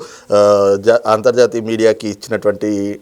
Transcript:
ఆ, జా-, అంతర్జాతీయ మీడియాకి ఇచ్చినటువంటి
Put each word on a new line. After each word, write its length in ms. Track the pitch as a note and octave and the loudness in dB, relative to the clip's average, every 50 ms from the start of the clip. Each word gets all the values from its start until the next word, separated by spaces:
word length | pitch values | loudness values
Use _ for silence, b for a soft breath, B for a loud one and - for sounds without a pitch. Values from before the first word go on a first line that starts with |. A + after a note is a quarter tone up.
| B B B B B B G#2 | B B B B B B 2
ఆ, 440 | G#2 G#2 G#2 G#2 G2+ G2+ G2 G2 G2 | 2 4 4 4 4 4 2 2 0
జా-, 320 | G2 A2 A2+ - - G#2+ | 2 2 0 0 2 0
అంతర్జాతీయ 500 | A2 A2 G#2+ B2+ A#2 A#2+ B2 A2 A#2+ A#2+ | 0 0 2 2 2 2 2 2 0 -4
మీడియాకి 480 | A2 A2 A2+ A2 A2 A2 A2 - - G#2+ | -6 -4 -2 0 2 2 0 0 -4 -10
ఇచ్చినటువంటి 920 | G2+ - - - A2 G#2 - G#2+ G2+ F#2+ - G#2 G#2+ G2+ G2 G2+ G#2 G2+ | -10 -10 -10 -8 -8 -4 -4 -4 -4 -4 -4 -4 -4 -4 -6 -6 -8 -10